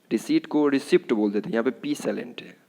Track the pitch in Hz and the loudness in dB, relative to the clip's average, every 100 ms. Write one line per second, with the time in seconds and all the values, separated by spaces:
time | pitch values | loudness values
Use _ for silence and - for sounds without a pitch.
0 | - 113 - 156 156 151 147 139 135 180 | -4 -4 0 0 2 2 2 2 2 2
1 | - 113 107 104 104 110 117 - 147 147 | 2 2 2 0 -2 0 0 -2 -4 -4
2 | - 101 - - - - | -4 -4 -6 -14 -18 -18